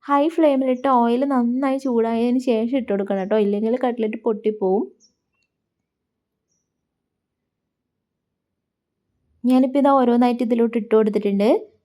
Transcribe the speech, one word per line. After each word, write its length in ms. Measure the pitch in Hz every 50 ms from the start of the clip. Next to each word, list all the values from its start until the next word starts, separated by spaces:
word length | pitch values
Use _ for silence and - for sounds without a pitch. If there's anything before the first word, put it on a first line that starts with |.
| _ -
ഹൈ 140 | 285 285 285 330 320
ഫ്ലെയിമിലിട്ട് 520 | - 320 294 277 262 269 254 254 247 254 277 262 240
ഓയിൽ 220 | 233 233 240 247 269 285
നന്നായി 460 | 277 254 240 233 240 254 277 269 262 269 269
ചൂടായതിന് 560 | 277 240 233 226 226 233 226 233 240 247 254 247 269
ശേഷം 280 | 233 220 226 233 262 277
ഇട്ട് 100 | 233 -
കൊടുക്കണം 280 | 202 196 202 202 202 196
കേട്ടോ, 160 | 185 202 214 220 208
ഇല്ലെങ്കിൽ 300 | 202 202 208 220 220 233 254 -
കട്ട്ലറ്റ് 340 | 247 240 240 220 214 220 226 _
പൊട്ടിപ്പോവും. 580 | 240 220 208 226 220 214 214 202 185 190 214 339 - _ _ _ _ _ _ _ _ _ _ _ _ _ _ _ _ _ _ _ _ _ _ _ _ _ _ _ _ _ _ _ _ _ _ _ _ _ _ _ _ _ _ _ _ _ _ _ _ _ _ _ _ _ _ _ _ _ _ _ _ _ _ _ _ _ _ _ _ _ _ _ _ _ _ _ _ _ _ _ _ _ _ _ _ _ _ _ _ _ _ -
ഞാനിപ്പോൾ 360 | 247 254 254 262 262 254 285
ഇതാ 80 | 262 277 277 269
ഓരോന്നായിട്ട് 420 | 254 240 240 240 254 247 240 240 254
ഇതിലോട്ട് 300 | 220 240 233 233 226 226 240
ഇട്ട് 120 | 202 - 214 220
കൊടുത്തിട്ടുണ്ട്. 520 | 220 214 208 208 202 202 196 196 202 226 320 427 - - _ _